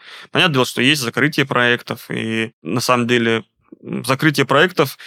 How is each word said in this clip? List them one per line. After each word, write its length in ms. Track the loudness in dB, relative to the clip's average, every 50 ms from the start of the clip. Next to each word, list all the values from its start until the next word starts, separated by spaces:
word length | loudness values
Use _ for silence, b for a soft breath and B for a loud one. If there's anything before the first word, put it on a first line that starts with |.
| B B B B B B
Понятное 220 | _ 2 2 2 4
дело, 100 | 2 0
что 160 | 0 0 -2
есть 200 | 0 0 0 0
закрытие 440 | -2 -4 -2 0 0 0 0 0 -2
проектов, 640 | 0 2 2 2 2 2 0 -2 -8 -10 -10 -10 -10
и 400 | -8 -6 -6 -4 -4 -4 -4 -6 -8 _ _
на 180 | -6 -4 -4
самом 260 | 0 0 0 0 2 2
деле, 360 | 2 2 2 2 0 0 -4 -8 _ _ _ _ -20 _ -12
м, 200 | -10 -8 -8 -4
закрытие 400 | -4 -2 2 2 0 2 2 0
проектов — 520 | 2 4 4 4 2 2 0 0 0 -2 B B